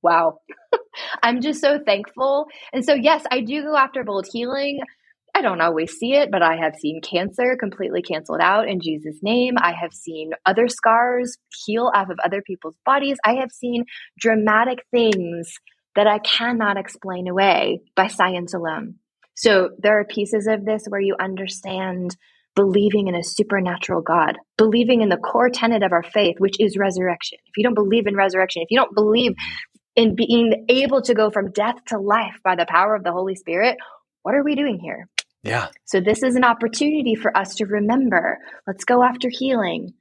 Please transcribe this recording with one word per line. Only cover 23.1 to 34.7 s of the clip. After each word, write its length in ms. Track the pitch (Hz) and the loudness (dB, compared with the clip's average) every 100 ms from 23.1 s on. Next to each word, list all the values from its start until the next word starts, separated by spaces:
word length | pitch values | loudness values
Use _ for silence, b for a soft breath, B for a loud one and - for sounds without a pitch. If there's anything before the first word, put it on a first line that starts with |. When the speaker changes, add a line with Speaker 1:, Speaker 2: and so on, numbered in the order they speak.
| 175 | -4
Speaker 1:
a 80 | |
supernatural 800 | 170 - 214 202 185 175 - 175 | -6 -4 -2 0 -2 -4 -4 -4
God, 360 | 165 170 156 - _ - | 0 2 2 -2 _ 2
believing 440 | 220 226 233 247 | 2 4 4 4
in 80 | 214 | 4
the 80 | 202 | 0
core 320 | - 233 247 | -2 0 0
tenet 340 | 247 226 226 | 2 0 2
of 100 | 196 | 2
our 100 | 175 | 0
faith, 320 | 170 214 190 170 | 0 0 0 2
which 200 | 196 196 | 0 4
is 160 | 208 190 | 2 2
resurrection. 600 | 196 185 185 170 - - _ | -2 0 -2 -4 -8 -14 _
If 100 | - | 0
you 80 | |
don't 120 | 233 214 | 2 2
believe 320 | 202 226 208 | 2 2 2
in 80 | 202 | 2
resurrection, 480 | 196 185 185 170 | 2 2 0 -2
if 80 | 165 | 0
you 60 | 240 | 2
don't 160 | 254 214 | 2 2
believe 380 | 214 226 247 - B B B _ _ - | 4 4 2 -2 B B B _ _ 4
in 200 | 226 190 | 4 2
being 500 | 233 233 233 220 - | 2 4 4 2 2
able 320 | 254 269 269 | 2 2 0
to 100 | 247 | 0
go 160 | 214 214 | 2 2
from 220 | 214 196 | 0 -4
death 240 | 196 208 247 - | -2 -4 -4 -8
to 120 | 220 | -6
life 380 | 196 214 - - | 0 0 0 -4
by 120 | 185 180 | -2 0
the 100 | 170 | 2
power 280 | 165 202 214 | 2 2 0
of 80 | |
the 80 | 180 | -2
Holy 240 | 175 190 185 | -4 -4 -6
Spirit, 420 | - 170 233 - B B B _ | -4 0 0 0 B B B _
what 120 | - 269 | -2 0
are 80 | |
we 120 | 285 277 | 0 -2
doing 240 | 285 | -2